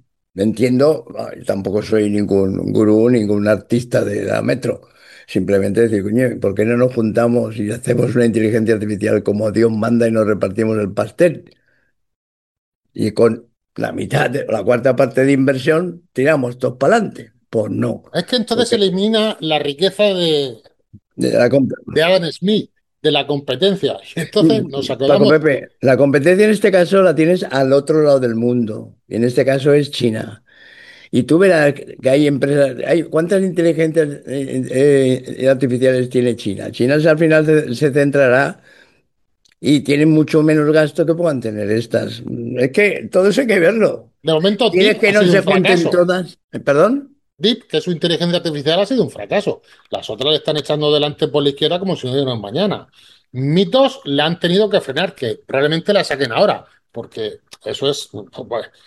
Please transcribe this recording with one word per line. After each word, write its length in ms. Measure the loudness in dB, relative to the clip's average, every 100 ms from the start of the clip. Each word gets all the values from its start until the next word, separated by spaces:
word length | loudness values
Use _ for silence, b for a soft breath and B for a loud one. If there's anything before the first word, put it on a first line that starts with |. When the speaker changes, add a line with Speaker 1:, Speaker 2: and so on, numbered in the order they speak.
| _ _ _ -4
Speaker 1:
entiendo, 680 | -2 0 0 2 2 0 -6 -14
ah, 120 | -12 -12
yo 80 |
tampoco 380 | -6 -4 -2 -4
soy 280 | 0 0 0
ningún 640 | 0 0 0 0 -2 -2
gurú, 360 | 2 4 4 4
ningún 380 | 2 0 0 0
artista 560 | 0 0 -4 0 -2
de 200 | -2 -4
la 180 | -4 -2
Metro. 400 | -2 -2 -4 -8 B B B B B
Simplemente 560 | -4 0 0 0 0
decir, 200 | 2 0
"Coño, 380 | -2 0 0 -2
¿por 140 | -4
qué 100 | 0
no 120 | 0 2
nos 180 | 0
juntamos 640 | 0 -2 0 2 0 -2 -6
y 120 | -6
hacemos 440 | -6 -2 0 0 2
una 100 | 2
inteligencia 480 | 2 0 0 0
artificial 480 | 0 -2 -2 0 0
como 280 | 0 -2 0
Dios 180 | 2 2
manda 380 | 2 0 2 2
y 40 |
nos 140 | 2 0
repartimos 520 | 0 -2 -2 -2 -2
el 140 | -4
pastel?". 580 | -4 -4 2 0 0 -16 _ _ _ _ _ _ _ _ _ _ _ _ _ _
Y 200 | -6 -4
con 340 | 2 0 0 -12 _ _ -8
la 160 | -8
mitad, 360 | -6 -4 -2 -2
de, 140 | -4 -4
la 160 | -4
cuarta 320 | 0 0 2 2
parte 280 | 0 2
de 80 | 2
inversión, 760 | 4 2 0 0 0 -2 -10 _
tiramos 460 | -2 0 0 -2 -4
todos 180 | -6 0
pa'lante. 540 | 2 2 -2 -10 -20 _ -6
Pues 200 | -4 -4
no. 320 | -4 -4 -6 -8
Speaker 2:
Es 120 | -8
que 120 | -4 -4
entonces 300 | -2 -2 0
Speaker 1:
Porque 0 |
Speaker 2:
se 60 | 0
elimina 600 | 0 0 0 0 -2 -4
la 180 | -4 -2
riqueza 460 | -2 -2 -2 0
de, 520 | 0 0 0 0 -2 -10 _ _ _ -20 _ -6
Speaker 1:
de 160 | 0
la 160 | 2 2
comp- 240 | 2 0 -4 -6
Speaker 2:
de 160 | -2
Adam 280 | 2 0 -2
Smith, 380 | -4 -2 -2 -4 _ _ _
de 80 | -2
la 140 | 0 -2
competencia. 720 | -4 -4 -2 0 0 -4 -6 -10 -10
Y 40 |
entonces 440 | -4 2 2 2
Speaker 1:
Mm, 60 | -2
Speaker 2:
nos 180 | -8 -6
Speaker 1:
Paco 60 | -2
Speaker 2:
acordamos 240 | 2 4 4
Speaker 1:
Pepe, 400 | 4 2 -2 -6 -2
la 160 | 2 4
competencia 480 | 4 2 2 4
en 60 | 4
este 180 | 2 2
caso 320 | 2 4 4
la 120 | 4
tienes 280 | 2 2 0
al 280 | -2 0 2
otro 300 | 2 2 0
lado 180 | 0 0
del 140 | -2
mundo. 640 | 0 0 0 -4 -8 -14 _ -8
Y 80 | -2
en 80 |
este 200 | -2 0
caso 280 | 0 0 2
es 180 | 2 0
China. 540 | -4 -4 -4 -10 -16 _ B B B B B B
Y 120 | -2
tú 140 | 2 4
verás 360 | 4 4 2
que 360 | -2 -12 -4 0
hay 160 | 2 2
empresas, 500 | 0 0 2 0 -2 -2
hay, 180 | -2
¿cuántas 380 | 0 -2 0 0
inteligencias, 680 | 0 0 0 2 0 0 -2 -4 -8
eh, 960 | -8 -4 -6 -2 2 4 4 4 0 -4 -2
eh, 100 | 0
artificiales 600 | 2 0 2 2 2 0
tiene 260 | 0 0 -2
China? 340 | -6 -8 -8
China 300 | -2 2 4
se, 80 | 4
al 100 | 4
final 280 | 4 4 4
se, 280 | 2 0
se 160 | -2 0
centrará 680 | 2 2 4 4 4 0 -6 b b b b b _ _ _ _ -6
y 200 | 0 0
tiene 260 | 2 2 4
mucho 360 | 2 2 2
menos 280 | 2 2 2
gasto 320 | 2 2 0 -2
que 80 |
puedan 260 | 0 -2 -2
tener 300 | -6 -6 -2
estas. 520 | -2 -2 -4 -4 -10 -12 -10 -8 -2
Es 120 | 0
que 360 | 2 0 -2 -2
todo 180 | 2 2
eso 120 | 2
hay 60 | 0
que 120 | 2
verlo. 540 | 2 2 0 -2 -14 _
Speaker 2:
De 100 | -2
momento, 380 | 0 0 2 0
Speaker 1:
Tienes 220 | 2 2
Speaker 2:
Deep 80 | 2
Speaker 1:
que 80 | 2
Speaker 2:
ha 40 |
Speaker 1:
no 80 | 4
Speaker 2:
sido 120 | 4
Speaker 1:
se 60 | 4
Speaker 2:
un 60 |
fracaso. 380 | 2 2 2 2
Speaker 1:
junten 80 | 2
todas. 480 | 2 2 0 -4 -14 _
¿Eh, 80 | -8
perdón? 560 | 0 2 2 0 -6 _ _ -4
Speaker 2:
Deep, 300 | -2 -2 -4
que 120 | -6
su 100 | -4
inteligencia 460 | -4 -2 -2 -2 -2
artificial 420 | -4 -4 -2 0
ha 60 | 0
sido 180 | -2
un 60 | -2
fracaso. 520 | -6 -4 -4 -2 -8 b b b
Las 180 | -12 -10
otras 200 | -6 -2
le 60 | -2
están 200 | -2 -4
echando 360 | -4 -2 0
delante 360 | 0 0 -2 -2
por 140 | 0
la 80 | 0
izquierda 280 | 0 -2 -2
como 180 | -4 -4
si 100 | -4
no 60 |
hubiera 200 | -4 -4
un 60 | -6
mañana. 480 | -6 -4 -2 -4 -10 b b b b
Mitos 680 | -6 0 0 2 2 0 -2
la 220 | -6 -2 -2
han 120 | -2
tenido 280 | 0 0 2
que 120 | 0
frenar, 340 | -2 -4 -4
que 260 | -4 -8 -8 -4
probablemente 460 | -2 0 -2 0
la 120 | 0
saquen 280 | 0 -2 -2
ahora, 320 | 0 0 0 -8 b _
porque 500 | -16 -14 -10 -10 -10 _ -16
eso 240 | -12 -6 -4
es, 180 | -4 -8 -16 -16 -16 -10
pues, 220 | -10 -10 b